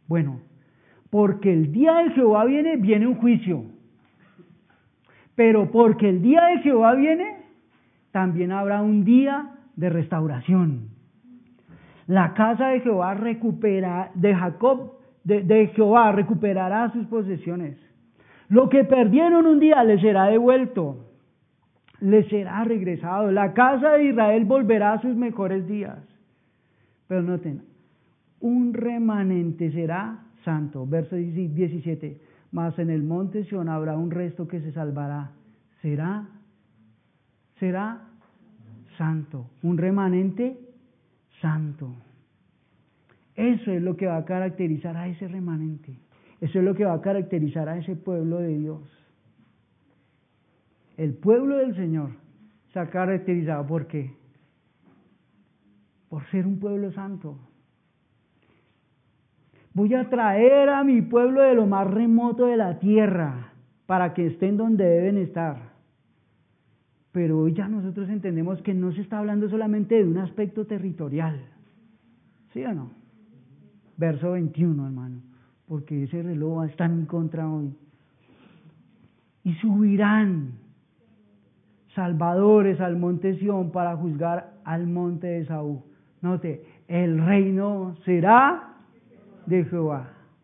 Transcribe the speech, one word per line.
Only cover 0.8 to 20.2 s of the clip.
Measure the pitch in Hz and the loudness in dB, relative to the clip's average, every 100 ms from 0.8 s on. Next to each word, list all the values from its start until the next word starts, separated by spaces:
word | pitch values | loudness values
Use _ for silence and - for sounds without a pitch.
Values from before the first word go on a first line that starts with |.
| _ _ _ | _ _ _
porque | 208 202 202 196 | 2 2 2 2
el | 165 156 | 2 2
día | 175 311 330 | 4 4 4
de | 339 | 2
Jehová | 254 240 214 | 4 4 4
viene, | 226 285 320 302 | 4 2 0 0
viene | 190 208 233 | 2 4 2
un | 226 | 2
juicio. | 233 226 180 156 113 - _ _ _ _ _ _ - _ _ _ _ _ _ _ _ - | 2 2 0 -6 -6 -18 _ _ _ _ _ _ -20 _ _ _ _ _ _ _ _ 4
Pero | 226 220 196 | 6 6 4
porque | 226 233 - 208 | 6 6 6 4
el | 185 | 4
día | 208 320 339 | 6 6 6
de | 349 | 4
Jehová | 294 247 226 | 4 6 6
viene, | 254 294 330 403 403 - _ _ _ _ _ _ | 6 4 2 0 -8 -20 _ _ _ _ _ _
también | 190 185 170 180 | -2 0 0 -2
habrá | 190 202 202 | -2 -2 0
un | 214 208 | 2 2
día | 190 247 277 277 294 - _ - | 6 6 4 -2 -8 -16 _ -6
de | 175 | -2
restauración. | 170 160 170 156 131 123 185 170 127 110 - _ _ _ - _ _ _ - - - - | -2 -2 -2 -4 -4 0 2 2 -2 -8 -18 _ _ _ -20 _ _ _ -20 -20 -20 0
La | 190 165 | 2 2
casa | 185 220 233 262 | 2 0 2 0
de | 262 | 0
Jehová | 247 196 180 | 0 0 -2
recupera, | 202 226 226 226 165 214 190 185 175 185 | -4 -4 -4 -4 -2 -2 0 -2 -4 -6
de | 180 202 | 0 2
Jacob, | 190 180 - 247 262 262 - _ _ | 2 0 0 0 0 -4 -18 _ _
de, | 170 208 | -2 0
de | 180 214 214 | 4 4 4
Jehová | 220 214 233 220 | 4 4 6 6
recuperará | 208 170 202 208 190 185 208 233 | 4 0 0 0 -2 -2 -2 -2
sus | 233 220 | -4 -4
posesiones. | 226 196 180 - 175 156 139 _ _ _ _ _ _ _ | -4 -4 -6 -6 -8 -8 -12 _ _ _ _ _ _ _
Lo | 214 262 | 4 6
que | 269 | 4
perdieron | 269 262 220 240 339 339 330 | 6 4 6 4 6 6 6
un | 302 | 6
día | 311 302 | 6 6
les | 226 208 | 6 6
será | 214 196 | 4 4